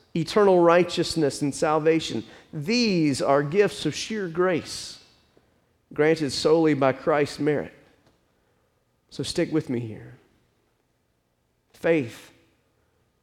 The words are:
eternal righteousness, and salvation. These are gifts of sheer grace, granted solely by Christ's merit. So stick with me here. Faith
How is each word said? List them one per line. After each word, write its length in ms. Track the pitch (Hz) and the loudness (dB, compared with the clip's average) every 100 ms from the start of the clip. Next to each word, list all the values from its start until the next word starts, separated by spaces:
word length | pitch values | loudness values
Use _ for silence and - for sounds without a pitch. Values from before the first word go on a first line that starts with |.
| _ | _
eternal 460 | 170 151 220 202 180 | -6 -2 2 6 6
righteousness, 840 | 170 175 175 180 156 165 139 - | 6 6 2 -2 -4 0 -2 -2
and 140 | 143 - | -4 -2
salvation. 680 | 160 156 160 160 - 117 - - - | 0 0 2 0 -2 -8 -10 -18 -16
These 680 | 160 151 240 226 175 151 131 | -10 -2 0 2 2 0 0
are 200 | 120 143 | 2 2
gifts 440 | 147 196 196 - 156 | 2 0 0 0 -6
of 100 | - | -6
sheer 320 | - 220 180 | -8 -8 -6
grace, 720 | 165 185 151 - - - - _ _ _ _ _ _ _ _ - | -2 0 -2 -6 -12 -14 -18 _ _ _ _ _ _ _ _ -10
granted 380 | 147 156 156 139 | 0 0 0 -2
solely 420 | - 156 165 156 | -2 2 4 4
by 180 | 139 135 | 2 0
Christ's 480 | 127 165 147 143 - | 0 0 0 -2 -2
merit. 320 | 147 139 82 - _ _ _ _ _ _ _ _ _ _ _ _ _ | -2 -2 -6 -14 _ _ _ _ _ _ _ _ _ _ _ _ _
So 140 | - | -10
stick 260 | 131 175 165 | -6 -2 0
with 160 | 156 147 | -2 -2
me 100 | 120 | -6
here. 360 | 113 101 123 - _ _ _ _ _ _ _ _ _ _ _ _ _ _ _ | -6 -12 -18 -20 _ _ _ _ _ _ _ _ _ _ _ _ _ _ _
Faith 560 | - 170 165 113 - - _ _ _ _ _ _ _ _ _ | -4 0 0 0 -10 -20 _ _ _ _ _ _ _ _ _